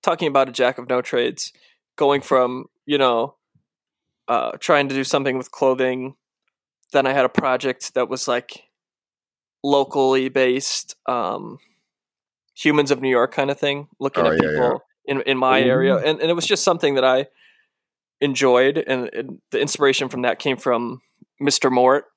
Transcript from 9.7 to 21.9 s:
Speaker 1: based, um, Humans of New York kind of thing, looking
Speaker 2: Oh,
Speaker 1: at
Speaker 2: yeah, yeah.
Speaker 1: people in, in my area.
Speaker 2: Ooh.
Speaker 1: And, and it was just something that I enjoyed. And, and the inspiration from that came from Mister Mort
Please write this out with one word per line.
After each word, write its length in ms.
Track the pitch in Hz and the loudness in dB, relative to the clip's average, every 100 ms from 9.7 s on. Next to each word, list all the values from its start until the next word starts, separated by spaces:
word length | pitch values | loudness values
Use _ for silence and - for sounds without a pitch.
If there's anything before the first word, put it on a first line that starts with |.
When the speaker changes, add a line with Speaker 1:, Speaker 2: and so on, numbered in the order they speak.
| 139 135 143 131 135 131 | 0 2 0 2 2 0
Speaker 1:
based, 680 | 135 131 127 - - - - - | 0 2 0 -2 -6 -8 -10 -6
um, 500 | 123 95 98 104 127 _ _ _ _ _ _ _ _ _ - | -4 -4 -6 -10 -18 _ _ _ _ _ _ _ _ _ -2
Humans 320 | 156 147 143 | 0 2 2
of 100 | 135 | 0
New 80 | 131 | 0
York 240 | 127 123 | 2 0
kind 180 | - 139 | 0 -4
of 80 | 139 | -2
thing, 280 | 147 143 147 _ | -4 -4 -8 _
looking 260 | 135 - 82 | -6 0 0
Speaker 2:
Oh, 60 | |
Speaker 1:
at 100 | 80 | 2
Speaker 2:
yeah, 80 | - | 0
yeah. 60 | 76 | 0
Speaker 1:
people 260 | 123 123 _ _ - | -2 -2 _ _ -6
in, 160 | 135 | -4
in 140 | - 131 | -2 0
my 240 | 131 131 | 2 2
area. 340 | 131 131 135 135 | 4 2 2 2
Speaker 2:
Ooh. 40 | |
Speaker 1:
And, 220 | 139 156 | 0 -2
and 80 | 160 | -2
it 40 | |
was 120 | 170 170 | -2 0
just 180 | 196 | 0
something 320 | - 170 151 135 | 0 2 0 2
that 80 | |
I 240 | 131 131 139 _ _ _ _ _ _ _ _ _ | 2 2 -2 _ _ _ _ _ _ _ _ _
enjoyed. 560 | 143 127 - 123 131 151 | -4 2 4 6 4 2
And, 320 | - 127 123 | -2 -4 -4
and 260 | - - - _ | -8 -10 -14 _
the 80 | - | -4
inspiration 480 | 147 - 139 131 131 | -2 2 2 2 -2
from 140 | 123 | -2
that 180 | 123 - | -2 -2
came 160 | 143 127 | -4 -4
from 440 | - 120 120 131 _ _ _ _ | -2 -2 -2 -10 _ _ _ _
Mister 300 | 143 - 139 | -2 0 2
Mort 360 | 127 127 | 4 4